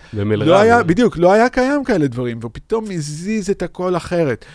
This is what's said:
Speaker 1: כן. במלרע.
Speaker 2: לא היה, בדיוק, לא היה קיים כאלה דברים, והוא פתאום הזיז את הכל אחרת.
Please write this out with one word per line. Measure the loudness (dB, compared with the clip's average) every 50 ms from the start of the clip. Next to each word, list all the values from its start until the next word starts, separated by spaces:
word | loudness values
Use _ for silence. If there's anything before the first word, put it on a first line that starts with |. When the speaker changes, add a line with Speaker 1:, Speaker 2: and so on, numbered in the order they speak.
| -14 -10
Speaker 1:
כן. | -6 -4
במלרע. | -2 0 0 0 2 4
Speaker 2:
לא | 4 6
היה, | 6 6 4 4
בדיוק, | 4 2 2 2 2 2 2 2
לא | 4 4
היה | 4 4 4 2
קיים | 0 0 0 0 0 -2 -2
כאלה | 0 0 0 0
דברים, | -2 -2 -4 -6 -6 -6 -8
והוא | -10 -12 -14
פתאום | -16 -8 -6 -6 -6 -4 -6
הזיז | -8 -8 -8 -8 -10 -10 -6 -6 -4 -4 -2 -4
את | -4 -4
הכל | -6 -8 -8 -6 -4 -4 -4
אחרת. | -4 -4 -4 -2 -2 0 0 -2 -4 -8 -16